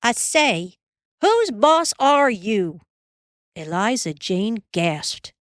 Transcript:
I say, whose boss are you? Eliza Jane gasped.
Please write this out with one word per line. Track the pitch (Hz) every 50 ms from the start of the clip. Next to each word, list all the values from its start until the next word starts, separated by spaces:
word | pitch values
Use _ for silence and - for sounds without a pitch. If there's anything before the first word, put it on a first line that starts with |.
I | - 233
say, | 240 - - - - 320 302 285 214 165 170 180 175 _ _ _ _ _ _ _ _ _
whose | - 359 440 466 466 415
boss | 254 208 214 294 311 320 339 330 - _
are | 262 277 285 285 285 277
you? | 247 196 170 202 226 208 185 170 151 165 _ _ _ _ _ _ _ _ _ _ _ _ _ _ _
Eliza | - 160 156 165 175 190 214 254 254 - 175 151
Jane | 147 - - 190 180 196 214 226 226 - _
gasped. | _ - 170 170 156 151 147 - - - _ - _ _